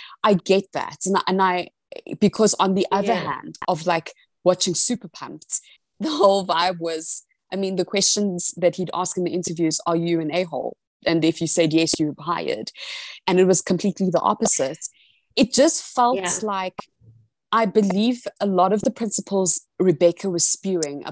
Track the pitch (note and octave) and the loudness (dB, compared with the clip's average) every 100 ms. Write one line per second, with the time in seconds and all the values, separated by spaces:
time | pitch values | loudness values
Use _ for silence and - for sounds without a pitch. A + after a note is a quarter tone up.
0 | - - A3 G3 - G3 F#3+ - - - | -20 -2 2 2 2 0 0 -6 -8 0
1 | - G3 - F#3+ F#3 F3+ - _ _ - | 2 2 0 0 2 0 -6 _ _ -20
2 | - - G#3 - G#3+ - F#3+ F#3+ - G3 | -14 0 0 4 2 2 0 0 0 0
3 | G3+ G#3+ - C#3 D3+ - - E3+ E3+ E3 | 0 -2 -4 -8 -10 -8 -4 -2 0 -2
4 | - - _ _ F3+ F3+ F#3+ E3+ - B3 | -4 -18 _ _ 0 2 0 2 2 0
5 | E3 - B2+ - - - - _ _ - | -8 -16 -16 -14 -6 -6 -8 _ _ -8
6 | D#4 D4+ G3+ G3 F#3 E3 F3+ F3 E3 D#3+ | -6 2 4 4 2 0 0 -2 -6 -4
7 | D#3+ - - _ - F#3+ F#3+ F3+ F3 G3 | -2 -4 -6 _ -10 -6 -2 -2 -2 0
8 | G3 G#3 G3+ F3 - - F3 - E3+ - | 0 2 -2 -2 -4 0 0 0 -4 -4
9 | F3+ F#3 F3 F3+ F3+ E3 D#3+ - - E3+ | -4 -4 -4 -4 -6 -2 -2 -2 -2 -2
10 | E3+ E3 D3+ E3+ F3 C#3+ A#2+ - _ _ | 0 -2 -2 -4 -4 -6 -8 -10 _ _
11 | - E3 D#3 - E3 - D#3+ D#3+ D#3+ - | -2 0 0 0 0 2 2 2 0 0
12 | D3+ C#3 D3 E3 D2 A2 - - - - | -4 -6 -8 -6 -4 -6 -8 -14 -14 -14
13 | - - - F3+ F#3 F3+ - F3+ - - | -16 -10 0 4 4 4 2 0 -2 -2
14 | F#3 E3 - G#2+ - - C3 E3 - _ | 0 0 0 0 2 2 0 -6 -12 _
15 | _ _ _ - G#3+ - D#4 - - - | _ _ _ 0 2 4 4 2 -4 0
16 | A#3+ A3 F3+ - G#3+ F#3+ F#3 - - _ | 0 0 -2 -2 -4 -4 -6 -10 -18 _
17 | - - _ _ _ A3+ A3 A3 G3 F#3+ | -20 -20 _ _ _ 0 2 2 2 2
18 | A3+ B3 - - G3+ F3+ F#3 G#3 A#3 - | 0 0 -6 -6 0 4 4 2 0 -4
19 | A3 - - G3 F#3 - - - F#3 D#3 | -4 -4 -2 0 2 0 -2 0 2 4
20 | F3 E3+ G3 E3+ - - F#3+ F3+ D3 C#3+ | 4 2 -4 0 2 0 0 -2 -4 -8
21 | - | -12